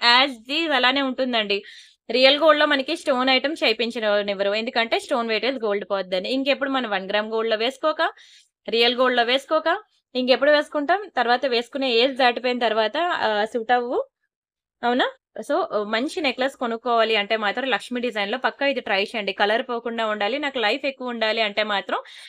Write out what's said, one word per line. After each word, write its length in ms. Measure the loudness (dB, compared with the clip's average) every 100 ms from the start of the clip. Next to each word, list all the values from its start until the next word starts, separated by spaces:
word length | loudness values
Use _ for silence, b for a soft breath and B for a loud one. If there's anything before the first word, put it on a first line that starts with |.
| 4
as 220 | 4 4 -2
it 160 | -6
is 160 | -4 0
అలానే 320 | 2 2 2
ఉంటుందండి. 540 | -2 -2 -2 -2 -2 -4 B B B B -4
రియల్ 280 | 4 6 6
గోల్డ్‌లో 280 | 4 6 4
మనకి 280 | 2 0 -4
స్టోన్ 320 | 0 0 2
ఐటమ్ 260 | 2 0 0
చేయించనివ్వరు, 960 | 0 0 -2 -2 0 0 0 -2 0
ఎందుకంటే 440 | 0 -2 -2 0 -2
స్టోన్ 280 | 0 -2 0
వెయిటేజ్ 300 | 0 -2 -2
gold 280 | -2 -2 -2
పోద్దని. 440 | -4 -2 -4 -2
ఇంకెప్పుడు 400 | -2 0 -2 0
మనం 180 | -2 -2
వన్ 160 | -4 -2
గ్రామ్ 240 | -4 -2
గోల్డ్‌లో 280 | -2 -2 0
వేసుకోక, 440 | -2 -2 -2 0 -2 B B B B _ -4
రియల్ 280 | 2 2 4
గోల్డ్‌లో 300 | 2 2 2
వేసుకోక, 420 | 0 0 0 0 -2 -6 _ _
ఇంకెప్పుడు 380 | -4 2 4 6
వేసుకుంటాం? 500 | 4 2 -4 0 -2 0
తర్వాత 320 | -2 2 2 2
వేసుకునే 420 | -2 -2 -4 0
ఏజ్ 220 | 2 2 4
దాటిపోయిన 440 | 2 2 -2 0
తర్వాత, 360 | 0 2 0 0 -2 0
ఆహ్, 240 | 0 0 -2
suit 240 | -4 0
అవ్వు, 260 | 0 2 -4 -4 _ _ _ _ _ _ -6
అవునా? 220 | -2 0 -2 -4 _ -14
So 180 | -2 -2 0 -4 -2
మంచి 320 | -4 -4 -2
నెక్లెస్ 340 | -4 -2 -4 -4
కొనుక్కోవాలి 580 | -6 -6 -2 0 2
అంటే 200 | 0 0 0
మాత్రం 300 | 0 -2 -2
లక్ష్మీ 300 | -2 -2 -6
డిజైన్‌లో 380 | -4 -4 -4 -2
పక్కా 240 | -4 0 -2
ఇది 160 | -2
ట్రై 200 | -2 -2
చేయండి. 280 | -2 -4 -6
కలర్ 300 | -2 0 0
పోకుండా 400 | -2 -6 -6 -4 -4
ఉండాలి, 300 | -2 -2 -2
నాకు 200 | -4 -2
లైఫ్ 260 | -2 0
ఎక్కువ 280 | -4 -6 -10
ఉండాలి 280 | -4 -2 0
అంటే 220 | -2 -2
మాత్రం 340 | -2 -2 -2 -6 B B